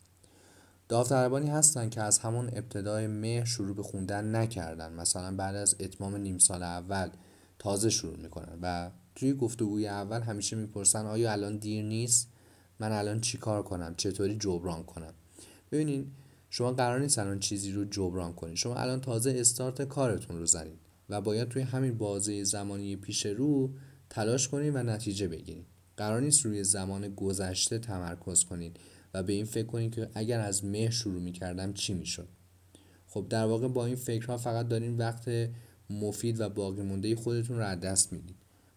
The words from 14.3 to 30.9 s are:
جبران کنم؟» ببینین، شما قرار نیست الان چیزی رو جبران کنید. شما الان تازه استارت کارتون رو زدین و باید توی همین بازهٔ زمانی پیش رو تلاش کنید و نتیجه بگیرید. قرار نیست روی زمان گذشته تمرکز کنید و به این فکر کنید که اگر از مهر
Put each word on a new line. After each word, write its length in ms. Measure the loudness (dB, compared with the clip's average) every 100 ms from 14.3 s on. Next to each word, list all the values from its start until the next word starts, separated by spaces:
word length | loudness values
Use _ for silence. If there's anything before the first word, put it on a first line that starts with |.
| 2
جبران 480 | 0 0 -2 -4
کنم؟» 300 | -8 -12 -12 -16 -20 -20 -20 -20 -4
ببینین، 400 | 0 0 0 -4 -12 -20 -20 -10
شما 220 | 0 0
قرار 280 | 4 2 4
نیست 200 | 4 4
الان 200 | 2 0
چیزی 320 | 0 -2 -2
رو 140 | -2 -2
جبران 480 | 0 0 0 -4
کنید. 220 | -6 -6 -2
شما 200 | -2 0
الان 260 | 0 0
تازه 340 | 0 2 2 4
استارت 440 | 4 4 -2 -2
کارتون 560 | -4 0 0 0 -4 -4
رو 80 | 0
زدین 320 | 0 0 -14 -20 _ -6
و 120 | -4
باید 280 | 0 0 0
توی 120 | -2
همین 360 | -2 0 0 0
بازهٔ 460 | -2 -2 -2 0
زمانی 520 | 0 -2 -4 -4 -4 -6
پیش 300 | -4 -4 -2
رو 440 | 0 2 4 2 -2 -16 -20 -10
تلاش 400 | 0 2 2 0
کنید 260 | 0 0 0
و 80 |
نتیجه 440 | 0 0 -2 -2 -2
بگیرید. 380 | -4 -10 -12 -14 -20 -18 -4
قرار 240 | 0 2
نیست 240 | 4 4 4
روی 180 | 0
زمان 520 | 2 2 0 -4 -4 -2
گذشته 640 | 0 0 0 0 0 0
تمرکز 640 | -2 -4 -4 -6 0 2
کنید 360 | 2 -2 -8 -12 -20 -20 -8
و 100 | -4
به 100 | 0
این 120 | 0 0
فکر 200 | -2 -2
کنید 300 | 0 -2 -2
که 140 | -4 -2
اگر 240 | 0 2
از 260 | 2 0 0
مهر 260 | 2 2